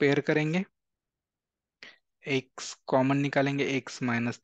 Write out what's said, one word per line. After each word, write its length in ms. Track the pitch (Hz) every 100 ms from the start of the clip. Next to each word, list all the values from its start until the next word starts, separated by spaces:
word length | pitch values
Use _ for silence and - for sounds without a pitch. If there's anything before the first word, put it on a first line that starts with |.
पेयर 200 | 143 143
करेंगे, 440 | 139 151 156 175 196 _ _ _ _ _ _ _ _ _ _ _ - - _ _
एक्स 480 | - 135 - - - - -
कॉमन 300 | 135 131 139
निकालेंगे, 500 | 143 139 139 139 135 135
x 220 | - -
माइनस 380 | 127 117 120 -